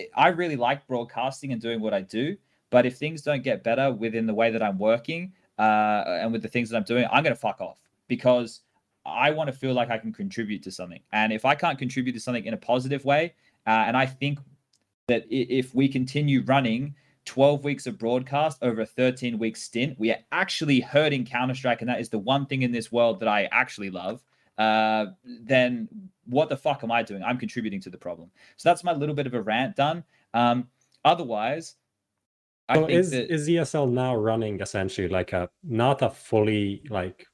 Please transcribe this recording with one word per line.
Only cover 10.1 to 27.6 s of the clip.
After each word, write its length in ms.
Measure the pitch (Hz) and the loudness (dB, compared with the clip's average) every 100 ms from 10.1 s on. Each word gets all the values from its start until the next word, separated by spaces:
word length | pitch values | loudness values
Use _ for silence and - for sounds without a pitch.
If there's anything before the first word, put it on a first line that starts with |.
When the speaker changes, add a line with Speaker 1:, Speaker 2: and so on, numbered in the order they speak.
Speaker 1:
contribute 500 | 110 98 117 107 101 | -8 -8 -6 -6 -6
to 80 | 92 | -10
something. 300 | - 90 - _ | -12 -12 -14 _
And 220 | 107 110 | 0 0
if 100 | 110 | 0
I 120 | 131 147 | 0 0
can't 220 | 170 135 | 0 -2
contribute 360 | 131 135 127 | -4 -4 -4
to 60 | 117 | -4
something 260 | - 120 104 | -6 -6 -6
in 80 | |
a 40 | 110 | -6
positive 460 | - 123 131 139 | -2 -2 -2 -4
way, 300 | 131 147 170 - _ _ 110 | 0 0 0 -6 _ _ 0
uh, 180 | 110 110 | 2 2
and 100 | 127 | 2
I 80 | 131 | 0
think 340 | - 143 143 - _ _ _ _ _ - | -2 -6 -6 -10 _ _ _ _ _ -2
that 120 | 117 | -2
i-, 240 | - 131 - 131 | 0 -2 0 0
if 140 | 127 123 | 0 0
we 80 | 135 135 | 0 0
continue 420 | 127 147 147 135 101 135 | -2 -2 2 2 4 2
running 400 | 120 117 143 - _ _ - | 2 0 -4 -12 _ _ -6
twelve 380 | 131 139 143 | 4 4 4
weeks 220 | 147 135 127 | 0 -6 -6
of 100 | 101 | -6
broadcast 580 | 113 127 131 139 156 - 127 | -2 -2 -2 -2 -2 -2 -2
over 140 | 110 | -2
a 40 | 107 - | -4 0
thirteen-week 560 | 127 127 123 113 113 113 | 0 0 -4 -2 -4 -4
stint, 440 | - 117 143 131 | -6 -4 -4 0
we 100 | 110 | 0
are 80 | 110 - | 0 -2
actually 480 | 160 190 - 151 131 | -2 -2 -2 2 2
hurting 440 | - 143 151 139 120 | 4 2 4 0 -2
Counter-Strike, 560 | 120 127 131 131 117 | -2 -2 -2 -2 -2
and 80 | 120 | -2
that 80 | 120 | -4
is 100 | 120 | -4
the 140 | 107 101 | -4 0
one 120 | 139 135 | 0 0
thing 140 | 131 | -2
in 80 | 127 | -2
this 200 | 120 110 | -2 -2
world 280 | 117 117 98 | 2 2 2
that 80 | 110 | 0
I 180 | 104 98 | 2 2
actually 400 | 117 131 - 98 | 2 0 -4 -10
love. 320 | 90 92 120 _ _ _ - | -8 -8 -8 _ _ _ 0
Uh, 480 | 110 110 110 110 101 - | 2 4 4 2 -2 -8
then 640 | 127 120 113 131 123 120 110 110 95 _ - | -20 -14 0 2 4 0 -6 -12 -18 _ -4
what 220 | 127 147 | 0 0
the 80 | 139 | -2
fuck 260 | 156 135 | -2 -2
am 80 | 117 | 0
I 120 | 117 | 0
doing? 180 | 113 98 | 0 -4
I'm 140 | 92 127 | -4 -4
contributing 440 | 110 123 | -6 -6